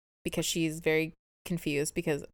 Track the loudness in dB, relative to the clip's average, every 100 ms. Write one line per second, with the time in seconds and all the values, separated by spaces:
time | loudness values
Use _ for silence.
0 | _ _ -4 -2 0 0 0 0 2 2
1 | 2 -6 _ _ -4 -2 0 0 0 -2
2 | 0 -2 -4